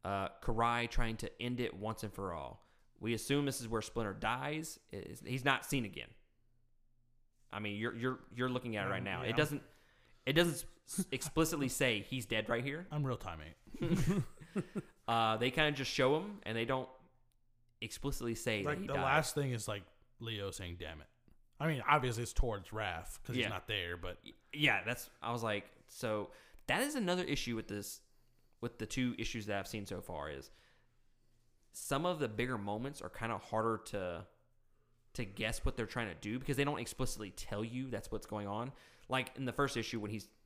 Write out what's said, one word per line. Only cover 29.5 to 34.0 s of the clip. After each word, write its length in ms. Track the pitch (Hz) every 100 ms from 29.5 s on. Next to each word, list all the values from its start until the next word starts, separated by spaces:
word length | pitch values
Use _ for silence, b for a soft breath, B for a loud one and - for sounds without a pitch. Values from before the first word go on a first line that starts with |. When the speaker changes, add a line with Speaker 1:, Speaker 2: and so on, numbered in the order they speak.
| 101
Speaker 1:
I've 80 | 98
seen 180 | 110 101
so 160 | 95
far 280 | - 78 73
is 220 | 69 - b b b b b _ _ _ _ _ _ _
some 340 | - - 139 175
of 140 | 165
the 80 | 131
bigger 300 | 107 123 120
moments 440 | 101 107 131 143
are 80 | -
kinda 280 | - 113 104
harder 400 | - 110 113 113 -
to, 400 | 104